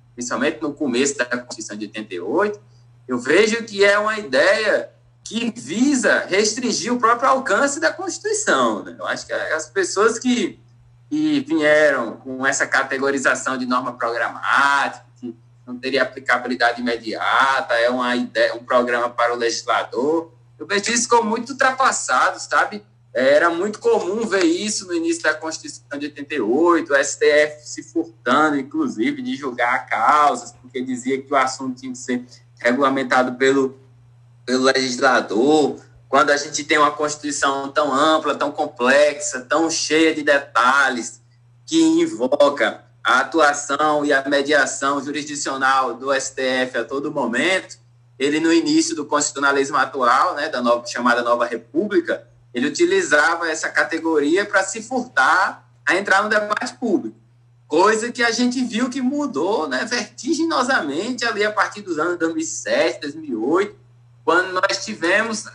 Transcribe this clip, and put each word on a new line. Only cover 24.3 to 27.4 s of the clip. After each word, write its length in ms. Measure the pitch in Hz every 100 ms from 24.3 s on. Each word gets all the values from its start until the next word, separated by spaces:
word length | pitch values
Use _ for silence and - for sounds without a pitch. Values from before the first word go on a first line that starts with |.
| 190
isso 420 | 165 180 208 - 180
no 80 |
início 300 | 170 165 165
da 100 | 156
Constituição 640 | 151 160 156 147 - - 143
de 80 | 147
oitenta 300 | - 277 147
e 40 |
oito, 540 | 104 139 170 165 -
o 20 | 139
S 220 | 147 -
T 80 | 151
F 420 | 147